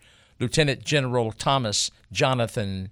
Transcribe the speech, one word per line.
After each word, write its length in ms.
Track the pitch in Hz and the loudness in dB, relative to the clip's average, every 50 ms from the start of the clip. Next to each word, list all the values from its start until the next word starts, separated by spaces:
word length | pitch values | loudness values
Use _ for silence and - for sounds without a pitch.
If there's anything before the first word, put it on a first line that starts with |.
| _ - _ _ _ _ _ _ | _ -20 _ _ _ _ _ _
Lieutenant 440 | 127 117 - - 151 143 127 - - | -4 -2 2 2 2 2 0 -2 -2
General 480 | - 151 147 131 127 120 123 117 110 | 0 0 0 0 2 0 0 0 0
Thomas 580 | 107 - - 151 139 135 123 107 101 - - - - _ _ - | -2 -4 0 2 2 2 2 0 -2 -2 -2 -2 -6 _ _ -10
Jonathan 800 | - 95 143 135 131 123 117 107 - 123 104 98 95 95 95 98 | -2 0 2 2 4 2 0 0 -2 -4 -4 -4 -4 -6 -6 -8